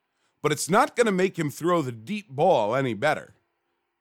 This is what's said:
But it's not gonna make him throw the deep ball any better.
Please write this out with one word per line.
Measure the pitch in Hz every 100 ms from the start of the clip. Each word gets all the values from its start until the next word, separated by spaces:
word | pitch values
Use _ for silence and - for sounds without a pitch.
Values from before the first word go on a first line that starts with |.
| _ _ _ _
But | 147
it's | 147 -
not | 196 294 -
gonna | 233
make | 190 185 180
him | 151
throw | - 156 175
the | 131
deep | 117 110 208 190
ball | 135 175 151 104
any | 123 135
better. | 101 139 120 - _ _ _ _ _ _ _